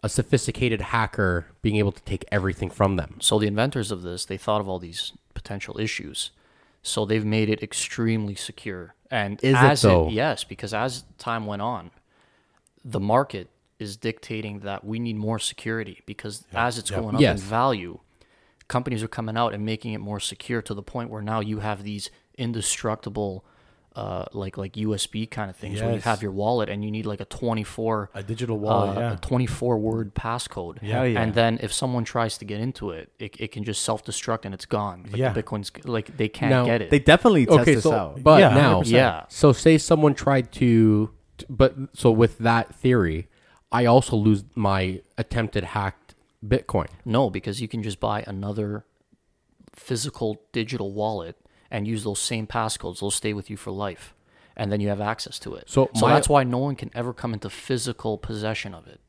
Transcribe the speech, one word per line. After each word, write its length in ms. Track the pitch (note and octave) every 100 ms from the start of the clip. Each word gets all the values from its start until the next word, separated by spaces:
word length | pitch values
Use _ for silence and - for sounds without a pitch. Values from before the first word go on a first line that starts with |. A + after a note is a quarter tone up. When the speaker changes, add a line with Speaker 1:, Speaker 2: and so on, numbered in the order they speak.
Speaker 1:
a 40 | G#2+
sophisticated 680 | - A#2+ C3+ - - B2+ A2
hacker 680 | - A#2 A2 - F#2+ F2 E2 _
being 140 | A2 G#2
able 140 | G2+
to 100 | -
take 200 | - G2 -
everything 380 | G#2 F#2+ F2 F#2
from 260 | - G2 F#2+
them? 180 | D2+ -
Speaker 2:
So 200 | - A2
the 80 | G#2+
inventors 420 | G#2 C3 D3 G#2
of 140 | G2
this, 220 | F2 F2+ -
they 120 | F#2+
thought 240 | - G#2+
of 80 | G2
all 80 | F#2
these 360 | F2 E2 - - _
potential 460 | - - G2+ - -
issues. 500 | A2 - D2+ - - _ _ _ _ _
So 200 | - -
they've 220 | G#2 A2 G#2+
made 240 | A2 A2
it 140 | A2
extremely 720 | G#2+ - - - A2+ A2+ G#2 G2
secure. 580 | - - A2+ F#2 E2+ _ _
And 300 | B2 G2+ G#2
Speaker 1:
Is 120 | C3 C3+
it, 20 |
Speaker 2:
as 240 | C3 C#3+
Speaker 1:
though? 260 | A2 F2+ D#2
Speaker 2:
yes, 340 | G#2 D3 B2
because 280 | - F#2+ G#2 G#2+
as 300 | B2+ B2+ - _
time 300 | - A2+ G#2+
went 160 | G2+
on, 260 | A2 A#2 E2+ _ _ _ _ _ _ _ _ _
the 160 | B2 A2+
market 500 | G2+ A#2+ C#3 G2 F2 _ _ _
is 180 | G#2 G2+
dictating 600 | A2+ A2 - A2 G#2+ G#2
that 260 | G2+ G2 G2+
we 140 | A2+
need 160 | A#2+ G#2+
more 240 | G#2+ A2+
security 640 | - - A2+ A2+ G#2+ F#2 -
because 400 | G#2 G#2+ G#2 -
Speaker 3:
Yeah. 140 | G#2 A#2+
Speaker 2:
as 100 | A#2
it's 140 | G#2
Speaker 3:
Yeah. 80 | F#2+
Speaker 2:
going 140 | A2 B2+
up 60 |
Speaker 1:
Yes. 200 | D3 G#2+
Speaker 2:
in 60 | F#2+
value, 500 | A2+ B2+ A#2 F2 E2 _ _ _ _ _ _ _
companies 340 | C3 B2 A#2
are 60 | A2+
coming 280 | - A2 A2
out 200 | A#2 G#2
and 100 | G#2+
making 280 | A2 A#2
it 60 | G#2+
more 180 | G2+ G#2
secure 420 | - - - A#2+
to 140 | - G2+
the 80 |
point 260 | G2 B2 A#2
where 140 | A2
now 160 | G#2 A2
you 200 | G#2 G#2+
have 200 | G#2 G2+
these 280 | G2+ G#2 - _ _ -
indestructible, 1080 | A#2 A#2 G#2 - A#2 A2 - G#2+ G2+ F#2+ _ _ _ _ _ -
uh, 300 | G#2 F#2 -
like, 240 | - F#2+ -
like 180 | F#2+ G#2+
U 160 | G#2+
S 140 | G2+ -
B 180 | G#2+ A2
kind 240 | - G2+
of 60 | -
things 240 | - G2+
where 100 | A2+
you 40 | A2+
Speaker 3:
Yes. 80 |
Speaker 2:
have 180 | A#2 G#2+
your 100 | G#2+
wallet 340 | F#2+ G#2 A#2+ G#2
and 140 | G2+
you 80 | G#2+
need, 140 | G#2+ G#2+
like, 160 | G2+
a 40 | G2+
twenty-four, 840 | - A#2+ A2+ G#2 - A2+ A2 G2
Speaker 3:
A 100 | G2
digital 340 | G2+ A2+ A#2+ A2
wallet, 380 | G#2 G#2+ G2 G2
Speaker 2:
uh, 20 |
Speaker 3:
yeah. 140 | A#2
Speaker 2:
a 40 | G#2
twenty-four 600 | - B2 B2 - A#2+ A#2
word 360 | G#2+ A2+ G#2+
passcode. 640 | - A2+ A#2+ - - F2 -
Speaker 3:
Yeah. 140 | G#2 A#2+
Speaker 4:
Hell 100 | B2+
yeah. 140 | A#2
Speaker 2:
And 120 | A2+
then 260 | A2 A#2 A#2
if 100 | A2
someone 320 | - C3 B2
tries 340 | A2+ A#2+ A2+ -
to 60 | G2+
get 140 | G#2
into 300 | A#2+ B2+ G2+
it, 200 | D#2+ - _
it, 160 | G#2+ -
it 120 | G#2+
can 100 | -
just 200 | G#2 G2+
self-destruct 600 | - G#2+ - - - A2+ G2
and 80 |
it's 120 | F#2+ -
gone. 380 | G#2+ G#2 F2+ F#2+
Like, 60 | G#2+
Speaker 3:
Yeah. 140 | C3
Speaker 2:
the 80 | A2
Bitcoin's, 300 | G#2 G#2+ G2 - -
like, 320 | A2+ G#2 -
they 100 | A2
can't 220 | - -
Speaker 1:
Now, 160 | C3 B2
Speaker 2:
get 160 | A#2
it. 80 | G#2
Speaker 4:
They 80 | D3
definitely 460 | C3 E3 A#3+ F#3 B2
test 140 | D#3
Speaker 1:
Okay, 160 | A#2+ C3+
Speaker 4:
this 80 |
Speaker 1:
so, 100 | D#3
Speaker 4:
out. 300 | A2+ E2 C#2+
Speaker 1:
but 160 | C3 D#3+
Speaker 3:
Yeah, 80 | F3
Speaker 1:
now, 120 | B2+ C#3+
Speaker 3:
hundred 60 | F#2
percent. 160 | F2 A#2
Speaker 2:
Yeah. 300 | B2+ E2 -
Speaker 1:
so 240 | - D3+
say 240 | B2+ D#3+ D#3
someone 360 | - D#3+ D3+
tried 380 | C#3+ - C3+ A#2+
to, 580 | - B2+ A2+ A2 G#2+ G#2+ - _ _
t-, 80 | -
but 260 | A#2 C3+ C#3 C3+
so 180 | - B2
with 260 | A2 A2+ -
that 360 | A2+ A#2 A2 -
theory, 540 | C3 B2 F2+ D#2+ F2+ _ _ _ _
I 140 | A#2 A#2+
also 320 | B2 B2+ A2+
lose 260 | G#2+ G2+ G2 -
my 460 | G2+ F#2+ F#2 F#2 _ -
attempted 460 | A2 A#2+ A2 G#2+ F2+
hacked 500 | G#2+ G2 - _ - _ _ G#2+
Bitcoin. 420 | B2 - G2 D#2+ - -
Speaker 2:
No, 240 | A2+ B2+
because 320 | F#2+ G2+ G2+
you 60 | A2+
can 120 | A#2
just 180 | G#2+ F#2+
buy 220 | A2 G#2 G#2+
another 560 | G2 G2+ G#2 G#2 G#2 - _ _ _ _ _ _ _ _
physical 680 | - - A#2+ C3+ - A2+ G#2+ _
digital 400 | A#2+ A2 B2 G2+
wallet 440 | G2+ G#2+ G#2 E2 - _ _ _
and 160 | A2 G#2
use 160 | A2
those 160 | G#2 G2+
same 280 | - A#2 A2
passcodes. 520 | A2+ A2 - - F2+
They'll 120 | G2+
stay 220 | - G#2+
with 160 | G#2 -
you 80 | G#2
for 140 | -
life. 420 | F#2+ G2+ E2+ - _ _ _ _ -
And 140 | G#2
then 80 | G#2
you 80 | G2+
have 140 | G2+
access 360 | G#2 A2+ - -
to 160 | - -
it. 100 | -
Speaker 1:
So 200 | C3+ C3 A2+
Speaker 2:
So 100 | A#2
Speaker 1:
my 60 |
Speaker 2:
that's 160 | - -
why 140 | C#3+
no 160 | B2+ B2
one 160 | C#3 C3+
can 140 | A#2+
ever 180 | A#2 A#2+
come 200 | B2 A#2+
into 160 | G#2+ G2+
physical 680 | - - C3 B2 A#2 A2 G#2+
possession 560 | - G#2+ G#2+ A2 G2+
of 140 | E2+ D#2+
it. 140 | -